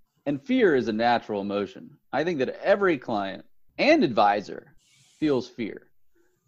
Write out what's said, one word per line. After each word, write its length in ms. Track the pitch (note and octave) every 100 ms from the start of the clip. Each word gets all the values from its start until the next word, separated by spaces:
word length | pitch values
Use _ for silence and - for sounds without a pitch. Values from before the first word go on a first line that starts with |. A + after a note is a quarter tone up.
| _ _ -
and 140 | C#3+
fear 340 | - B3+ G#3
is 140 | C3+ A2+
a 40 |
natural 480 | G#2+ A#2 A#2 - G#2
emotion. 500 | G2+ G2+ G2 - D#2+ - _
I 120 | B2+
think 140 | D#3+ D#3
that 120 | B2 -
every 360 | C#3+ G#3 G3 D3
client 460 | - G#2+ G2 E2+ - - - -
and 260 | B3+ D#4+
advisor 720 | E3+ A2+ G#2 G#2 F#2+ - - - _ _ _ _
feels 300 | D3+ C3 -
fear, 400 | - A2 - - _ - _ _ _